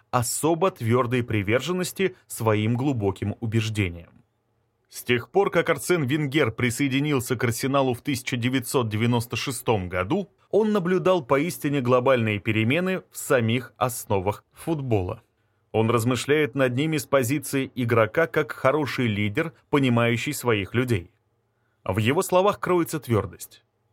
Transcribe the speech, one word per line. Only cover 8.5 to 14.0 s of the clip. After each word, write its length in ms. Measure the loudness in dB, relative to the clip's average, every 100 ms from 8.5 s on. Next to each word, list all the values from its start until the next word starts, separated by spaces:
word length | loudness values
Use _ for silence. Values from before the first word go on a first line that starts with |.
| -2 -2 -2 0
девяносто 480 | 0 0 0 -2 -6
шестом 500 | -6 -6 -2 -2 0
году, 420 | -4 -2 -2 -4 _ -2
он 240 | 0 2
наблюдал 500 | 0 0 0 2 0
поистине 560 | 2 0 0 -2 -2 0
глобальные 600 | 2 2 4 2 2 -2
перемены 640 | 0 0 2 2 0 -4 -8
в 80 | -10
самих 560 | 0 2 2 0 -4 -4
основах 640 | -4 -4